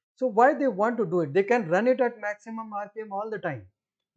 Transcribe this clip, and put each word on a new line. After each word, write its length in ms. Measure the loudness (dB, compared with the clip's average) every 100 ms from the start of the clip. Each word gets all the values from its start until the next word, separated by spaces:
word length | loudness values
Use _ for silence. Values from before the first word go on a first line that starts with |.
| _ _
So 100 | 0
why 260 | 4 4
they 140 | 4 0
want 320 | 2 0 0
to 80 | 0
do 140 | 0
it? 120 | 2
They 120 | 0
can 240 | 2 0 2
run 180 | 2 2
it 140 | 2
at 200 | 0 -2
maximum 520 | -8 -8 -10 -12 -10
R 180 | -10 -10
P 80 | -12
M 100 | -8
all 180 | -6 -6
the 80 | -6
time. 280 | -6 -8 -12 _ _ _ _